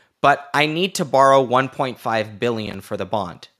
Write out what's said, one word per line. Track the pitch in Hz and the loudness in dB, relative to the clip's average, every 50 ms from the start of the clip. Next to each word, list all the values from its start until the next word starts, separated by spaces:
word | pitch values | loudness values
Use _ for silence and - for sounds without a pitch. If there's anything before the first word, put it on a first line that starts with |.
| _ _ _ _ | _ _ _ _
but | - 139 143 - - - | 2 2 2 0 -2 -4
I | - 143 151 | -2 0 0
need | 151 156 165 185 196 - | 0 0 -2 -4 -4 -4
to | - 175 | -4 -4
borrow | 135 - 131 135 135 135 135 | 0 4 4 6 6 6 4
one | 135 113 120 127 135 131 | 4 2 2 0 0 -2
point | - - 143 131 113 - | -4 -6 -6 -6 -6 -6
five | - 123 113 113 107 110 107 98 | -6 -4 -2 -2 -4 -6 -6 -6
billion | 117 120 117 113 107 104 101 98 | -4 -4 -4 -4 -6 -8 -10 -12
for | - - 107 | -12 -10 -8
the | 98 98 | -8 -6
bond." | 90 - 107 95 87 82 - - - _ | -4 -4 -4 -4 -6 -10 -16 -20 -20 _